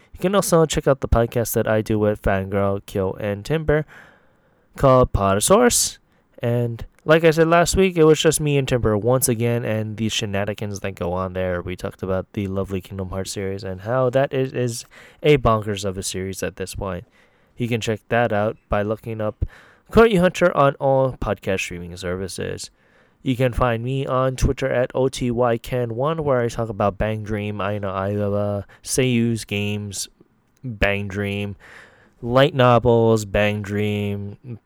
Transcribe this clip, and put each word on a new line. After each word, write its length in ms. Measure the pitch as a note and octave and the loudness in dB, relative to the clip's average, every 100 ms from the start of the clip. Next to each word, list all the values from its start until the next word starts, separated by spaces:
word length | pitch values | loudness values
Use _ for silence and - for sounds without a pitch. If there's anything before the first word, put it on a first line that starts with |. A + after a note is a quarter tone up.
| _ | _
You 60 | - | -6
can 140 | F3+ | 0
also 320 | G3 F3+ E3+ D#3+ | 0 2 4 4
check 220 | - D3 | 2 0
out 140 | C3+ | 0
the 80 | A#2 | 2
podcast 440 | A#2 A#2 A#2+ A2+ A2+ | 2 2 0 -2 0
that 120 | A2 | 0
I 140 | A2 | 0
do 180 | G#2+ G#2+ | 0 0
with 220 | G#2+ G#2+ | 0 0
Fangirl, 640 | - G2 F#2+ G2 G2 G2+ - | 0 -2 0 0 0 -2 -4
Kyo, 260 | G#2 F#2+ - | -4 -2 -4
and 280 | G#2+ G2+ | -6 -6
Timber 420 | G2+ D#3+ D3+ D3 D3+ - - _ _ _ _ _ _ - | -4 -4 0 0 -2 -12 -20 _ _ _ _ _ _ 0
called 340 | C#3 C3 B2 | 6 6 4
Potosaurus. 880 | - G2 G2 - G3+ A#3+ - - - _ _ _ - | 2 2 2 4 4 4 2 -2 -6 _ _ _ -6
And 460 | A#2+ A#2+ A#2+ A#2 - _ - | -2 0 -2 -6 -12 _ 2
like 180 | D#3+ | 6
I 80 | D#3+ | 6
said 160 | D#3 D#3+ | 6 4
last 300 | E3+ E3+ F#3 | 4 4 2
week, 180 | F#3+ F3 | 2 6
it 80 | |
was 160 | D#3 D#3 | 6 6
just 220 | E3 D3 | 4 2
me 160 | D3+ C#3+ | 0 0
and 100 | C3 | 2
Timber 300 | B2+ A2 G#2+ | 0 2 2
once 320 | G#2+ C3 B2+ | 2 2 2
again 340 | A2+ A#2 A#2+ | 0 0 0
and 320 | A#2+ A2 A2 G#2 | -2 -4 -4 -4
the 140 | A2 | -4
shenanigans 720 | - A2 G2 G#2 G#2 G#2 G2 | -2 -2 -2 -2 -4 -8 -6
that 140 | G2+ F#2+ | -8 -6
go 180 | F2 | -4
on 180 | F2+ F#2 | -2 -4
there. 300 | F#2 F#2 F2 | -4 -2 -4
We 160 | F2 F2+ | -6 -8
talked 260 | G2 - | -10 -8
about 300 | F#2+ F#2+ F2+ | -4 -4 -4
the 140 | - G2 | -6 -4
lovely 340 | F#2+ F#2 G2 | -4 -4 -6
Kingdom 300 | - G2 F#2 | -6 -10 -8
Hearts 200 | F#2+ F#2+ | -8 -8
series 320 | - F#2+ G2 | -6 -6 -6
and 160 | G2+ F#2 | -8 -10
how 300 | G#2 B2+ B2+ | -4 0 2
that 240 | C3+ C#3 | 2 0
is, 180 | C3+ C3 | -2 -4
is 340 | - B2 A#2 - - - _ | -4 -4 -6 -14 -20 -20 _
a 160 | D#3 D3 | 2 4
bonkers 480 | A#2 A2 G#2+ G2 G2 | 4 2 0 -4 -4
of 120 | F#2+ | -4
a 60 | |
series 400 | - F#2+ F#2+ F#2+ | -6 -6 -6 -6
at 140 | F2+ F2 | -8 -6
this 180 | F#2+ - | -10 -8
point. 300 | G2 F2 - _ _ _ _ - | -8 -8 -12 _ _ _ _ -8
You 140 | A#2+ | -4
can 100 | A#2 | -2
check 220 | G#2 A2 - | -2 -6 -2
that 240 | A#2 A#2+ | 0 2
out 240 | G#2 G#2+ - _ | 0 -2 -4 _
by 140 | G#2 | -2
looking 400 | G#2 G#2+ A#2 A2 | -2 -4 -8 -6
up 240 | G#2+ - - - - _ _ | -6 -4 -8 -10 -20 _ _
Koryu 300 | - A#3 G3 | 4 6 6
Hunter 340 | F3+ - F3+ - | 2 2 2 4
on 180 | C#3 - | 2 2
all 320 | C#3 C3+ C3 | 0 2 0
podcast 460 | B2 A2+ G2 - F#2+ | -2 -4 -4 -2 -4
streaming 360 | - F2 F2 F2+ | -4 -10 -12 -10
services. 760 | F2+ F#2 F#2+ - F#2 F#2+ - _ _ _ _ _ | -8 -6 -8 -8 -8 -10 -14 _ _ _ _ _
You 160 | B2+ A#2+ | -4 0
can 160 | C3 | 0
find 280 | A2+ B2+ A2+ | 2 0 0
me 240 | B2 C3+ C3+ | -2 -4 -2
on 300 | B2+ C3 B2+ | 0 0 0
Twitter 340 | - - C3 | 0 0 -2
at 220 | B2 C3 | 0 0
O 140 | B2+ C3 | 0 -2
T 240 | - B2+ | 0 -2
Y 260 | A#2 B2 A#2 | 0 0 0
Ken 360 | - B2+ A#2+ A2+ | -2 -4 -4 -4
one, 300 | C#3+ E3 D3 | -4 -2 0
where 160 | B2+ | 0
I 80 | A#2 | 0
talk 180 | - A2+ | -4 -6
about 300 | G#2 G#2 F#2+ | -2 -2 0
Bang 260 | G#2+ A2 | -4 -4
Dream, 380 | G#2 G#2+ G#2 G#2 | -4 -4 -4 -4
Aina 260 | F#2+ G#2 G2 | -4 -4 -4
Aizawa, 800 | F#2+ G2 G#2 G#2 G2+ G#2 G2+ - - | -4 -2 -2 -2 0 -2 -4 -8 -16
Seiyu's 600 | - - B2+ A#2+ A#2 A2+ - | -4 0 2 2 2 0 -4
games, 640 | G2+ G#2 G#2 G#2 G2 - _ _ _ _ _ | -4 -4 -6 -8 -10 -12 _ _ _ _ _
Bang 460 | C3 G#2+ G2+ G2+ G2+ | -12 -2 0 0 -4
Dream, 480 | G2 G2+ G2+ G2+ G2 - - - _ _ _ | -4 -4 -4 -6 -10 -18 -20 -20 _ _ _
light 320 | A#2 B2 C#3 | 0 4 4
novels, 680 | C3+ B2 A#2 A#2+ A#2 A2+ A2+ | 4 6 6 6 4 4 2
Bang 380 | G#2 G2+ G#2 G#2 | 0 0 0 -2
Dream, 960 | G2+ G2+ G#2 G#2 G#2 G2+ C#3+ G2+ C3 A2+ | -4 -2 -2 -2 -4 -6 -8 -14 -16 -16